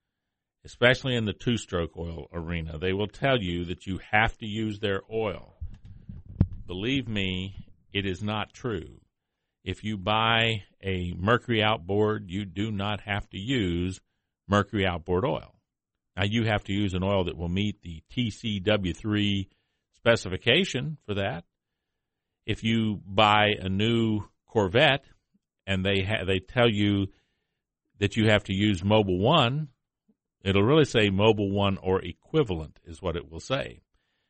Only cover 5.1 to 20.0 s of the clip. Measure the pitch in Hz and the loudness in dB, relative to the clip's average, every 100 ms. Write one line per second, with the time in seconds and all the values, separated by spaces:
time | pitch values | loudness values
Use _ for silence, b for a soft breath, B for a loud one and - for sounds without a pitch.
5.1 | 113 107 87 - - - - - - - | -4 -4 -6 -12 -14 -14 -14 -20 -20 -18
6.1 | - - - - - - 90 113 139 113 | -18 -2 2 2 0 -8 -4 -2 -2 -2
7.1 | 107 95 92 95 95 - - _ 101 98 | -2 -2 -2 -6 -10 -18 -20 _ -4 -4
8.1 | 87 104 107 98 - 127 95 80 55 _ | -4 -4 -4 -6 -8 -6 -6 -8 -18 _
9.1 | _ _ _ _ _ - 92 107 107 92 | _ _ _ _ _ -8 -6 -6 -4 0
10.1 | 107 113 113 113 110 - _ 98 92 87 | 2 2 2 2 -2 -8 _ -4 -4 -4
11.1 | 87 95 120 - 113 107 110 85 101 107 | -2 2 2 2 2 2 0 0 2 2
12.1 | 107 101 92 101 85 110 101 101 101 - | 0 -6 -8 -6 -4 -4 -4 -4 -6 -4
13.1 | 101 - 98 107 135 92 85 90 92 _ | -4 -4 -8 -2 0 0 0 -2 -6 _
14.1 | _ _ _ - 101 98 107 95 87 80 | _ _ _ 0 2 2 0 0 -2 -2
15.1 | 90 127 65 50 _ _ _ _ _ _ | 0 0 -4 -8 _ _ _ _ _ _
16.1 | - 101 113 110 104 - 101 101 90 95 | -2 0 2 2 0 0 -2 0 0 0
17.1 | 101 87 73 87 92 104 - 87 80 - | 2 0 -2 -2 0 -2 -4 -10 -16 -8
18.1 | - 117 - 117 101 95 107 92 - 110 | -4 -4 -4 -6 -2 2 2 0 -4 0
19.1 | 104 104 98 92 _ _ _ _ _ | 0 2 0 -4 _ _ _ _ _